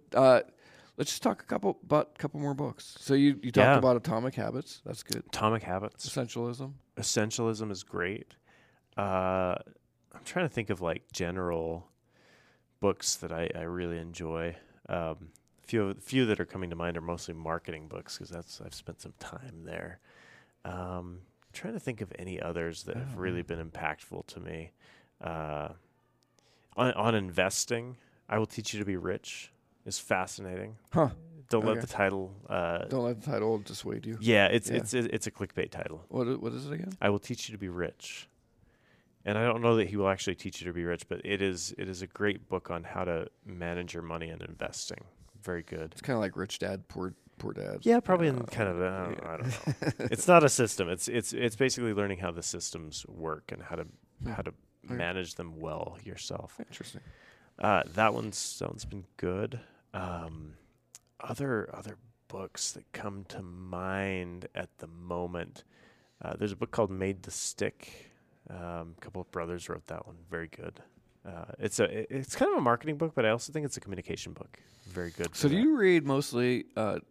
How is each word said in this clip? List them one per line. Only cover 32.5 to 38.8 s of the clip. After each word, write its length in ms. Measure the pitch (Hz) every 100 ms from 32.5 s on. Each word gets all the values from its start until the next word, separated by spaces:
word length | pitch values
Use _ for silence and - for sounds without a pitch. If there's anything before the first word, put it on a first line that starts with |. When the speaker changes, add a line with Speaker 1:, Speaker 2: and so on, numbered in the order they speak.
| 90 85 85 -
Speaker 1:
Don't 180 | 131
let 160 | 120 113
the 60 | 147
title 280 | 113 107 110
dissuade 480 | - 104 - 110 110
you. 120 | 113
Speaker 2:
Yeah, 260 | 113 107 95
it's, 240 | 113 110
Speaker 1:
Yeah. 60 | 127
Speaker 2:
it's, 180 | 110
it's 320 | 127 117 110 -
a 40 |
clickbait 400 | - 101 - -
title. 340 | - - 80 87
Speaker 1:
What 200 | - 120
i-, 60 |
what 180 | 131 117
is 140 | 120 143
it 60 |
again? 200 | 156 185 190
Speaker 2:
I 100 | 101
Will 80 | 101
Teach 300 | - 120 -
You 60 |
to 40 | 107
Be 100 | 95
Rich. 600 | 87 85 - - - - _ _ _ _ _